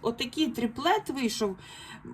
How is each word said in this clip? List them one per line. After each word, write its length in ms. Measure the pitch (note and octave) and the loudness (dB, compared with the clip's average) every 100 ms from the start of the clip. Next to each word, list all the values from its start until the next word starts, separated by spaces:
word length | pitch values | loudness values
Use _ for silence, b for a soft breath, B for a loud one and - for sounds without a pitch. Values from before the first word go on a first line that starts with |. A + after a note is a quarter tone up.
отакий 460 | A3+ A#3 B3+ D#4 D4+ | -2 -2 -2 0 0
триплет 640 | A#3 A3+ B3 D#4 G#4 - | 2 0 2 4 4 2
вийшов, 480 | C4+ A#3 - G#3 F#3+ B B B B - | 0 0 2 0 -2 B B B B -14